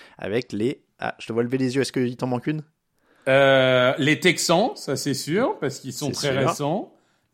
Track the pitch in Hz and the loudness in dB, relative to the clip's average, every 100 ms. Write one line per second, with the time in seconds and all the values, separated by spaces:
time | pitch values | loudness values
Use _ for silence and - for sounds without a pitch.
0 | - - 92 117 - 101 120 - _ - | -20 -12 -4 -4 -4 -4 -4 -4 _ -8
1 | 120 - - 113 120 131 131 135 123 131 | -8 -8 -6 -4 -2 0 0 0 -2 -2
2 | 123 127 127 123 - 156 - _ _ _ | -2 -2 -4 -4 -4 -6 -8 _ _ _
3 | _ _ 135 135 135 135 131 127 123 139 | _ _ 2 4 6 6 6 4 4 2
4 | 139 147 180 - - 170 254 - - 131 | 2 2 2 0 2 2 2 -4 -6 -4
5 | 143 131 139 190 269 - 143 - 131 - | -4 -4 -2 -2 0 -2 -6 -6 -12 -6
6 | 143 - 143 135 131 - 143 196 349 _ | -6 -4 -2 0 0 0 -2 -4 -6 _
7 | _ _ _ | _ _ _